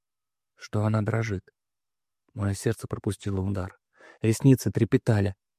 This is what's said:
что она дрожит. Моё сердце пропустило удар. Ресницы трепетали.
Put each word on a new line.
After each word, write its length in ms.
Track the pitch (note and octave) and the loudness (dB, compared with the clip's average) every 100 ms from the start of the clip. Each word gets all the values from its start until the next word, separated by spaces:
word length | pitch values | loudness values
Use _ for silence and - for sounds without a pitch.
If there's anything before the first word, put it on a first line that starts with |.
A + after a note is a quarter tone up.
| _ _ _ _ _ - | _ _ _ _ _ -20
что 300 | - G#2+ G#2+ | -6 -2 0
она 160 | A2 | 0
дрожит. 480 | G#2 A2+ A2+ F#2+ - _ _ _ _ _ _ _ _ | 0 -2 -4 -6 -8 _ _ _ _ _ _ _ _
Моё 200 | A2 G2+ | -6 -4
сердце 340 | G2 A#2 - - | -2 -2 -4 -6
пропустило 540 | - G#2+ G2 G2+ F#2+ | -6 -6 -6 -4 -4
удар. 380 | F#2+ G2 F#2 - _ _ - - | -2 -4 -6 -12 _ _ -20 -4
Ресницы 500 | A2 A2 C3+ B2+ A2 | 0 4 4 4 2
трепетали. 640 | A2 A2 B2+ - G#2+ G2 - _ | 0 2 0 2 2 2 -4 _